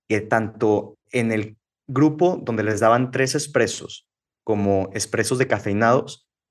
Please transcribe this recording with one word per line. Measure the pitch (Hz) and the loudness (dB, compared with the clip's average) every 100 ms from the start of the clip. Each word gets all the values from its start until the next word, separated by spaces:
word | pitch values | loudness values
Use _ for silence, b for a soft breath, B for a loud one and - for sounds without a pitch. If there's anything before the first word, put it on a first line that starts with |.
| - | -4
que | 107 | -2
tanto | 107 113 107 107 110 104 - - _ | 0 0 0 -2 0 0 -2 -14 _
en | 123 113 | -2 0
el | 110 107 - _ _ - | -2 -4 -12 _ _ -6
grupo | 131 151 151 180 185 | 2 2 4 0 0
donde | - 110 | -4 -2
les | 107 107 | -2 2
daban | 113 120 127 | 4 4 2
tres | 127 131 | -2 -2
expresos | 147 - 131 107 - - - _ _ _ _ | -2 -2 0 0 -2 -12 -18 _ _ _ _
como | - 104 101 98 92 | -4 0 2 0 -2
expresos | 107 - 113 107 - | -6 -4 -2 0 0
descafeinados, | - 104 107 101 113 131 143 - _ _ _ | 0 -2 -2 2 4 2 0 -12 _ _ _